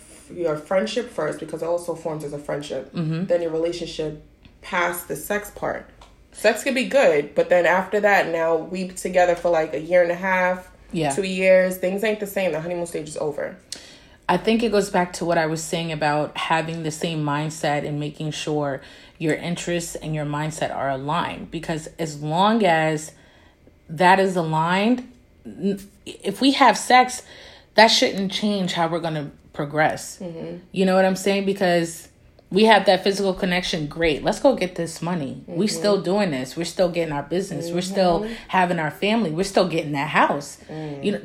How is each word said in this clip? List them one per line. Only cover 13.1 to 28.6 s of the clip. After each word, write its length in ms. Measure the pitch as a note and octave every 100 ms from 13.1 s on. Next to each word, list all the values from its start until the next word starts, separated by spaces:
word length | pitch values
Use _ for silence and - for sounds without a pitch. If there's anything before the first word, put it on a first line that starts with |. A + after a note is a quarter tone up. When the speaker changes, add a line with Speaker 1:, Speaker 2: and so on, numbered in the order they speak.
| D#3
Speaker 1:
over. 380 | D3+ D3 D3+ - - - - - - - -
Speaker 2:
I 80 | F3+
think 280 | A3 A3+
it 80 | A#3
goes 180 | G3+ G3
back 220 | F#3+ F3
to 100 | -
what 140 | E3 E3+
I 80 | D#3
was 160 | D#3+
saying 300 | - E3+ E3
about 440 | D#3 D#3 D3 D3 -
having 460 | - E3 D#3+ E3
the 80 | D#3+
same 320 | D3+ F3 D#3
mindset 640 | D3+ C#3+ D#3 D#3 D#3 D3 D3
and 120 | D3
making 300 | D3 - D#3
sure 480 | - - D3+ C#3+ C3+ - - - -
your 160 | D#3+
interests 600 | D3 E3 F3 - F3 E3+ -
and 180 | D3+
your 100 | D#3
mindset 500 | D3 D3 D#3 D3+ C#3
are 140 | - C3+
aligned. 640 | C3+ C#3 E3 - - -
Because 380 | E3 D#3 D#3+ D#3 -
as 240 | D#3+ D3
long 420 | D3+ D#3+ G3+ A#3
as 460 | F#3+ D#3+ D#3 D#3 - - - _ _ _ _ _ -
that 300 | D#3 F3+ G3
is 140 | G3 F3+
aligned, 760 | D#3+ D#3 E3 F#3 G#3+ B3 - - _ _
n-, 360 | A#3 - G3 G3 - - -
if 340 | - - G3
we 120 | C4+
have 260 | C4+ B3+ G3+
sex, 440 | - B3 B3 - - - - - -
that 140 | - A3
shouldn't 420 | A3 B3+ F#3 G3
change 400 | - G#3+ G3+